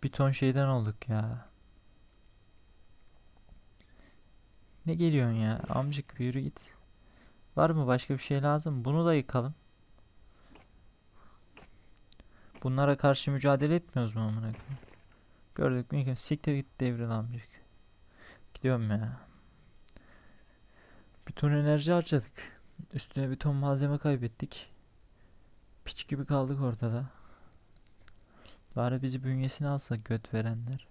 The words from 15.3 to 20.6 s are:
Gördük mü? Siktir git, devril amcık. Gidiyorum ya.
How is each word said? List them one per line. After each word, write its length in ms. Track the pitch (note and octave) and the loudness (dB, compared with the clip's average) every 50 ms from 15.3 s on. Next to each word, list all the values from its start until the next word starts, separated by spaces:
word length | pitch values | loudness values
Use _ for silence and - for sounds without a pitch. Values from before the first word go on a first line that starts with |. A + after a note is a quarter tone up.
| - _ - _ - | -20 _ -20 _ -6
Gördük 380 | - - C#3 C3 B2+ B2 - - | 0 0 0 0 0 -2 -2 -2
mü? 240 | C#3+ C3+ C3 B2+ | -2 0 0 0
Siktir 380 | - - - D3+ D3 - - D3 | -2 0 -2 -2 -2 0 0 0
git, 260 | C#3 C#3 - - - | 0 -2 -6 -6 -4
devril 300 | B2+ B2 A#2+ A#2 A#2 A#2 | -2 -2 0 -2 -2 -2
amcık. 380 | A2+ A2+ A2 A#2 A#2+ A#2+ - - - - - _ - - - - - _ - - _ - - - - - - - - | -2 -2 -4 -4 -8 -10 -12 -14 -20 -20 -20 _ -20 -20 -20 -20 -20 _ -20 -20 _ -20 -20 -20 -20 -20 -20 -20 -20
Gidiyorum 360 | - - B2+ C3 A#2+ A2+ G#2+ | -2 0 0 2 2 2 0
ya. 300 | G#2 G#2 A2 A2 B2+ - - - - - - - - - - - - - - - - - - - - - - - - - - _ - _ | 0 0 -2 -4 -8 -10 -14 -20 -20 -20 -20 -20 -20 -20 -20 -20 -20 -20 -20 -20 -20 -20 -20 -20 -20 -20 -20 -20 -20 -20 -20 _ -20 _